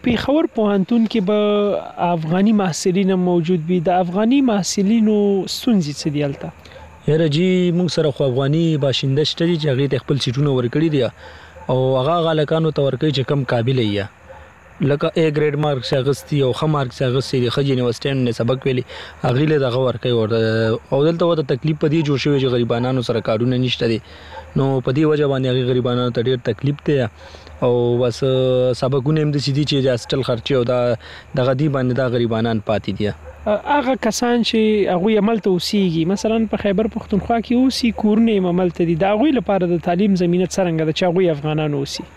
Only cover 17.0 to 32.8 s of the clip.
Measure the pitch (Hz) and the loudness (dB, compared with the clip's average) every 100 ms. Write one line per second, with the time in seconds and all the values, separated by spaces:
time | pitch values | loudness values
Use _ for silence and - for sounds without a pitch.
17 | 131 131 - 131 120 143 139 127 123 113 | 0 0 0 0 0 0 0 0 0 -2
18 | 143 135 123 113 117 131 139 127 - - | -2 0 0 0 -2 0 -2 -2 -6 -14
19 | - - 135 123 151 151 131 123 127 113 | -16 -6 -2 0 2 2 0 0 -2 -2
20 | 127 117 107 113 113 113 113 117 - 139 | -2 0 0 0 0 2 0 -2 -2 2
21 | 151 170 175 160 139 143 151 156 156 165 | 2 2 0 0 0 -2 -2 0 0 0
22 | 147 139 151 139 131 123 117 117 127 131 | 0 0 2 2 2 0 0 0 0 -2
23 | 117 110 110 110 123 127 127 - 117 110 | 0 -2 0 0 0 0 -2 0 0 -2
24 | - - - - - - 135 131 127 131 | -6 -20 -18 -18 -6 -2 0 0 0 0
25 | 156 151 143 135 131 127 123 123 123 123 | 2 2 0 0 0 0 0 0 0 0
26 | 123 120 117 127 123 110 139 143 - 143 | -2 -2 -2 -2 -2 -2 -4 -2 0 0
27 | 113 - - - - - 123 123 120 120 | -2 -6 -20 -20 -20 -2 0 2 2 2
28 | 123 110 135 131 131 127 127 123 131 139 | 0 0 0 2 2 2 0 0 0 0
29 | 127 156 151 143 139 135 143 143 131 120 | 0 0 0 0 -2 -2 0 0 2 0
30 | - 139 127 117 - 135 120 123 123 113 | -2 -2 -2 -4 0 0 2 0 0 -2
31 | - - - - 127 127 156 139 127 123 | -6 -20 -6 -2 0 2 0 0 0 0
32 | 131 120 120 113 113 110 - 104 | 0 0 0 0 0 -2 -2 -2